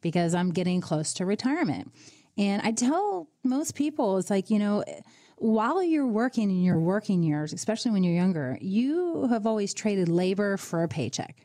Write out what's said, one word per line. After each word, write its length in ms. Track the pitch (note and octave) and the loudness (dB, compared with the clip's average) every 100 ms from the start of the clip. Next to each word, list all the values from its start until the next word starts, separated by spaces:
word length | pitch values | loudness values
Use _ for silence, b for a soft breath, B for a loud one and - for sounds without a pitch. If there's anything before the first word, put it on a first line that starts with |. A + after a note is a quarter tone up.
because 320 | E3+ F3 E3+ | -2 0 2
I'm 180 | F3 F3+ | 2 0
getting 280 | E3+ F3+ F3+ | 0 0 0
close 320 | - D#3 D#3+ | -2 -2 -2
to 120 | - F#3 | -4 -2
retirement?" 640 | G#3 B3+ D#4+ A#3 G2 - - B B B - | -2 0 0 0 -2 -6 -16 B B B -2
And 240 | G3+ G3+ | 0 0
I 100 | G#3+ | -2
tell 560 | A3+ B3 E4 G#4 F#4 D#4 _ | 0 0 0 0 -4 -8 _
most 300 | B3+ C4 D#4 | -2 -2 -2
people, 420 | - D4 D4+ A3+ F#3+ | -2 -2 0 0 0
it's 120 | F3+ | 0
like, 180 | G3 F#3+ | 0 2
you 80 | G#3+ | 2
know, 260 | G#3 G#3 - D2+ - B B B | 2 0 -2 -10 -16 B B B
while 460 | A3+ A3 A3+ F4 | 0 2 2 0
you're 240 | F4+ D#4 C4 | 2 2 2
working 440 | G#3 B3 A#3+ G#3 | 2 0 0 0
in 120 | F#3 | 2
your 160 | F3+ E3+ | 4 4
working 440 | E3 G3+ G#3+ F#3 | 2 0 2 2
years, 300 | E3 D3+ D3+ | 2 2 -2
especially 380 | F3+ - A3 B3+ | -6 -4 -2 0
when 140 | G3+ | 2
you're 100 | F3+ | 2
younger, 420 | E3+ F#3 E3+ B2+ C3 | 4 2 0 -2 -6
you 640 | F#3+ G3+ C4 E4 F4+ D#4+ B3+ | -2 0 0 0 -2 -2 0
have 200 | A#3 A3 | 0 0
always 280 | A3 G3+ | 0 -2
traded 340 | - A3 G3 E3+ | -2 -2 0 2
labor 480 | E3+ F#3 G3 G3+ G3 | 2 2 0 0 -2
for 260 | - E3+ | -4 -2
a 40 | E3+ | -2
paycheck, 560 | D#3 A#2 - - - | -2 -4 -6 -8 -14